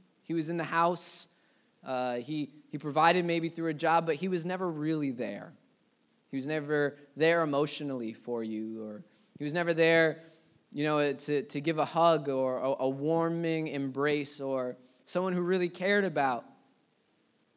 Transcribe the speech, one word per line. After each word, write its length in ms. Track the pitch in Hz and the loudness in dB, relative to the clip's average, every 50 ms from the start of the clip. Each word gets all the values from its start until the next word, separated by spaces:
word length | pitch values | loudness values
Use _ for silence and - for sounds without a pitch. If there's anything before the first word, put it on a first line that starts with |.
| _ _ _ _ | _ _ _ _
he 140 | _ - 165 | _ -4 -2
was 160 | 165 151 156 | -2 -2 -2
in 60 | 170 | -4
the 60 | 170 156 | -4 -4
house. 640 | 147 170 170 170 175 180 165 - - - - - _ _ _ _ _ _ _ _ _ _ _ - | 0 2 2 4 4 2 0 -6 -8 -8 -8 -10 _ _ _ _ _ _ _ _ _ _ _ -8
Uh, 340 | 135 131 127 127 123 123 | -6 -4 -2 -2 -2 -2
he, 340 | 123 120 143 156 151 143 - - - _ - | -4 -4 -6 -4 -4 -6 -6 -10 -20 _ -12
he 60 | - | -12
provided 480 | 143 151 151 139 156 156 170 175 185 175 | -8 -6 -2 2 4 6 6 6 6 4
maybe 240 | 170 170 165 165 165 | 2 0 0 0 -2
through 200 | - 165 165 165 | -4 -2 -2 -2
a 40 | 156 | -2
job, 320 | 147 165 160 165 165 165 | 0 2 4 4 4 4
but 100 | 160 151 | 2 -2
he 140 | 139 180 190 | -2 0 -2
was 160 | 185 170 160 | -2 -2 -2
never 240 | 175 180 180 185 175 | -2 -4 -2 -2 -4
really 420 | 160 151 151 156 160 151 147 135 | -4 -2 -2 -2 0 0 0 -2
there. 400 | 120 123 113 101 101 104 107 113 - _ _ _ _ _ _ _ _ _ _ _ _ _ _ - | -2 -4 -4 -4 -6 -8 -10 -14 -18 _ _ _ _ _ _ _ _ _ _ _ _ _ _ -10
He 80 | 139 | -8
was 80 | 135 131 | -6 -4
never 520 | 147 156 156 143 147 151 147 143 139 143 - - - - | -2 -4 -4 -2 0 0 2 2 0 -2 -6 -20 -12 -2
there 260 | 139 156 165 170 170 165 | 2 4 4 4 4 2
emotionally 680 | 151 143 139 156 151 - - 151 139 135 123 117 110 110 | 2 2 0 0 0 -2 -6 -4 -4 -4 -4 -4 -6 -8
for 280 | - - 120 120 117 | -10 -8 -6 -4 -4
you, 400 | 113 110 110 107 110 110 110 110 | -4 -4 -6 -6 -6 -8 -8 -10
or 220 | 110 107 107 107 - _ _ _ _ _ _ | -10 -12 -12 -14 -16 _ _ _ _ _ _
he 60 | - 147 | -8 -6
was 100 | 147 151 | -4 -2
never 200 | 175 170 170 165 | -2 0 0 2
there, 500 | 160 165 165 165 165 160 160 156 - - - - _ _ _ _ _ _ _ | 4 6 6 8 6 6 4 2 -2 -12 -20 -20 _ _ _ _ _ _ _
you 140 | - 143 151 | -4 -2 0
know, 260 | 151 151 147 147 143 | 2 2 2 2 2
to, 300 | 135 123 - 147 147 139 | 0 -2 -2 -2 -2 -2
to 180 | 117 - - 143 | -2 -2 -6 -4
give 180 | 143 165 160 | -2 -2 0
a 60 | 156 143 | 0 -2
hug 460 | 139 - 160 170 170 165 151 147 143 | 0 2 4 6 6 6 4 2 -2
or 300 | 135 131 131 131 127 117 | 0 0 0 0 -2 -2
a, 160 | 123 135 139 - | -2 -2 0 0
a 100 | 131 135 | 0 -2
warming 800 | 135 139 143 156 165 165 165 165 170 170 170 165 160 160 156 | 0 0 0 0 2 2 2 0 0 -2 -2 0 0 -2 -2
embrace 720 | 147 135 139 139 135 127 135 143 147 147 151 139 143 - - | -4 -4 -4 -4 -4 -2 0 0 0 0 0 -2 -6 -8 -8
or 380 | 139 135 135 131 127 127 123 - - - _ _ - | -6 -4 -4 -4 -4 -6 -8 -10 -18 -20 _ _ -14
someone 300 | - - 180 185 190 180 | -6 -2 -2 0 0 0
who 80 | 180 | 0
really 260 | 175 175 190 185 180 | 0 0 2 0 0
cared 380 | 175 175 - 180 202 202 208 196 | -2 -4 -2 0 2 2 4 2
about 400 | 180 147 151 139 131 123 117 - - - _ _ _ _ _ _ _ _ _ _ _ _ _ _ _ _ _ _ _ _ | 2 0 2 0 2 0 -2 -6 -12 -20 _ _ _ _ _ _ _ _ _ _ _ _ _ _ _ _ _ _ _ _